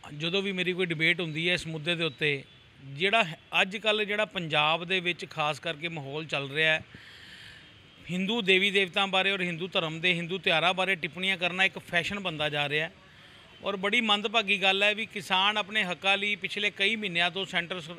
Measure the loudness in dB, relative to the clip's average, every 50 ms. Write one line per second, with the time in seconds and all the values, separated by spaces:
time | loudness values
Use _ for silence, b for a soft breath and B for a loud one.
0 | -16 -14 -10 -6 -4 -2 0 0 0 0 -2 0 0 0 0 0 0 0 0 2
1 | 4 4 4 2 0 -4 -4 -2 0 0 0 0 -2 -6 -8 -4 -2 -2 -2 0
2 | -2 -4 -2 0 0 0 0 -2 -6 -14 -20 -20 -20 -20 -20 -20 -16 -14 -4 0
3 | 2 4 4 4 2 2 -4 -14 -12 -2 2 2 2 2 0 -2 0 0 2 2
4 | 0 0 0 -2 -2 -2 -2 -6 -4 0 2 4 4 4 2 0 0 -2 -2 0
5 | 0 -2 -4 -4 -8 -10 -4 -2 -2 -2 -2 -4 -6 -8 -6 -6 -8 -8 -6 -6
6 | -8 -6 -8 -8 -6 -4 -4 -4 -4 -4 0 2 4 4 4 2 -2 B B B
7 | B B B B B B B B B B B B B B B B -20 -20 -20 -18
8 | -10 -6 -2 -2 0 0 0 0 4 4 6 6 6 4 4 2 2 2 2 0
9 | 0 2 2 2 2 2 0 0 -2 -2 -2 -4 -8 -2 -2 -2 -2 0 -4 0
10 | 2 2 2 2 -2 -4 -6 -2 0 2 2 4 4 2 2 2 0 0 0 -2
11 | -2 -8 -6 -4 -2 -2 -2 0 -2 -2 2 2 0 0 0 -4 -10 -2 -2 0
12 | 0 0 -6 -4 -6 -6 -4 -2 -2 -2 0 -2 -2 0 0 -2 -2 -2 -8 -18
13 | B B B B B B B B B B B B -6 -4 -4 -2 0 2 2 2
14 | 4 4 2 2 2 0 0 0 2 2 0 4 4 4 4 4 2 2 2 0
15 | -6 -8 -8 -10 -2 0 0 2 2 2 2 0 -4 0 0 0 0 0 -4 -2
16 | 0 0 2 2 0 -2 -2 -2 -4 -6 -4 -2 -2 -2 0 0 0 0 0 0
17 | -4 -2 0 0 0 0 0 -4 -8 -2 -2 -4 -2 -2 -8 -8 -8 -12 -14